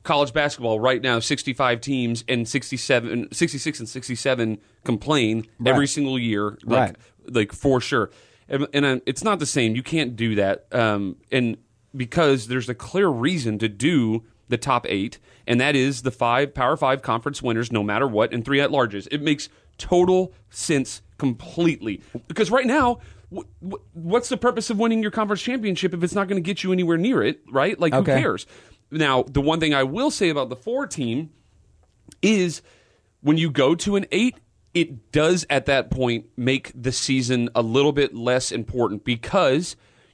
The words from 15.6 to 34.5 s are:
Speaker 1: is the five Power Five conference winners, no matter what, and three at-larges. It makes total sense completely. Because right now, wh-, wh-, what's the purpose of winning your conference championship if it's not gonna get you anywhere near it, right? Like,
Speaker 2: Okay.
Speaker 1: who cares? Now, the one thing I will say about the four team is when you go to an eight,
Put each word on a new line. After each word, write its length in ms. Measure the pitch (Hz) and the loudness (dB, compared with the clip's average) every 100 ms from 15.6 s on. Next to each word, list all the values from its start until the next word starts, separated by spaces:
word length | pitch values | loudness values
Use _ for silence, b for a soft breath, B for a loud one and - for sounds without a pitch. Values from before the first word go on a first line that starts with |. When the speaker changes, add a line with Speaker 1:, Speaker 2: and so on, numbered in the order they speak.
| 139 143 | 4 4
Speaker 1:
is 280 | 131 127 | 2 0
the 80 | 127 | -4
five 420 | - 120 123 143 | 0 2 2 0
Power 240 | - 123 156 | 0 0 2
Five 240 | 135 135 | 2 0
conference 400 | 131 117 143 143 | 0 -2 -2 -4
winners, 300 | 127 113 117 | -2 -2 0
no 100 | 117 | -2
matter 240 | 104 104 135 | 0 0 0
what, 240 | 107 117 | 2 0
and 140 | 120 117 | 0 -2
three 160 | 139 | 0
at-larges. 460 | 143 147 120 101 95 | 2 2 0 -2 -6
It 120 | 147 | -4
makes 260 | 147 147 - b b - | 0 -2 -4 b b -12
total 560 | - 180 180 185 185 b b | 0 4 4 4 0 b b
sense 540 | - - 147 131 - - - | -10 -2 -2 -2 -8 -16 -4
completely. 840 | 139 117 - - 170 135 110 98 B 123 - | -2 -2 -8 0 0 0 -4 -8 B -16 -8
Because 220 | 160 208 | -2 2
right 160 | 247 254 | 2 2
now, 320 | 285 247 240 b b b | 2 2 0 b b b
wh-, 100 | 185 - - | -16 -16 -16
wh-, 140 | 180 - - | -14 -14 -14
what's 340 | 165 170 226 247 | -12 -2 0 0
the 100 | 247 | -2
purpose 340 | 240 226 - | 0 0 -2
of 80 | 208 | 0
winning 240 | 233 226 | 2 2
your 80 | 208 | 0
conference 300 | - 214 208 | -2 -2 -2
championship 500 | - 254 214 175 185 | -2 -4 -2 -2 -2
if 80 | 170 | -2
it's 120 | 175 208 | -2 0
not 120 | 196 | -2
gonna 140 | 196 | -2
get 220 | 165 196 | -2 -4
you 100 | 185 | 0
anywhere 240 | 185 175 165 | 0 2 2
near 240 | 202 226 | 2 2
it, 200 | 110 156 - | 2 -2 -4
right? 280 | 131 139 - | 0 0 2
Like, 140 | 165 | 2
Speaker 2:
Okay. 220 | 135 180 135 | 2 4 2
Speaker 1:
who 40 | |
cares? 260 | - 95 - B B B - | 2 -2 -6 B B B -8
Now, 320 | 151 151 131 | -2 2 2
the 160 | - 139 | 2 0
one 180 | 143 165 | 2 2
thing 160 | 160 143 | 2 2
I 80 | |
will 260 | 131 170 285 | 2 0 -2
say 200 | - 185 | 2 0
about 200 | 147 123 | 0 -4
the 60 | 123 | -6
four 320 | - 247 285 | -6 -4 -4
team 420 | - 120 123 156 _ _ _ _ _ _ _ _ - | -4 -4 -4 -6 _ _ _ _ _ _ _ _ -2
is 400 | 196 214 180 143 _ b b b b b | 2 2 2 -4 _ b b b b b
when 160 | 139 160 | 0 2
you 120 | 165 | 2
go 240 | 135 135 165 | 2 4 2
to 200 | - 202 | 0 -2
an 100 | 196 | 0
eight, 240 | 202 247 - _ | 0 0 -2 _